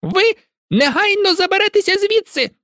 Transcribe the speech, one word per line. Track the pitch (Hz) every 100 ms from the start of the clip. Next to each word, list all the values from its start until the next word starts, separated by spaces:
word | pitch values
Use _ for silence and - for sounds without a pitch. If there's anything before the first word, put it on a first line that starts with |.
Ви | 165 220 427 440 _ _ _
негайно | 196 285 262 415 403 392
заберетеся | 349 359 381 415 415 381 381
звідси! | 403 440 - - 240 _